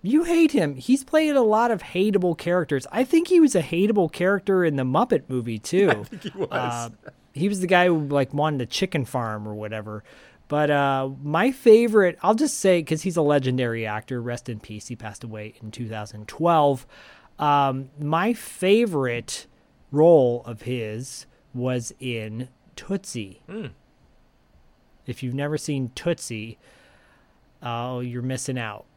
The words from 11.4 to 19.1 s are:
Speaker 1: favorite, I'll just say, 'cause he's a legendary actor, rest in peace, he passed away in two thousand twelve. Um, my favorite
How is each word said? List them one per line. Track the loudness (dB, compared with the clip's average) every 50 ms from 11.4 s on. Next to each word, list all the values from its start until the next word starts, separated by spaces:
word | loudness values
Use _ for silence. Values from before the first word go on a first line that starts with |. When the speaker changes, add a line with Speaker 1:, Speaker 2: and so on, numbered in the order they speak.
| 0 0
Speaker 1:
favorite, | -2 4 8 8 8 8 8 4 4 4 4 4 2 0
I'll | 2 2 2
just | 2 2 -2 -2 2
say, | 4 4 4 4
'cause | 2 0 -4 -2
he's | -2 -2 0
a | 2
legendary | 2 4 4 2 2 0 -2 0 -2 -2 -4 -4 -6
actor, | -6 -6 -8 -8 -8 -10 -8
rest | -6 -6 -8 -8 -8 -10
in | -12 -12
peace, | -12 -14 -14 -14 -12 -14
he | -14
passed | -12 -12 -14 -14 -14 -14
away | -14 -12 -12 -14 -14 -16 _
in | -16 -16
two | -12 -10 -10 -8
thousand | -8 -10 -10 -12 -14 -16 -16 -16
twelve. | -8 -2 2 4 4 6 4 4 2 0 -6 -18 -20 -20 -20 -20 -20 -20 _ _ _ -2
Um, | 0 2 4 4 2 2 0 -4 -8 -12 _ -8
my | -4 -2 -2 0 0 -2 -4
favorite | -4 -8 -18 -10 -4 2 2 4 4 4 2 0 -2 -2 -2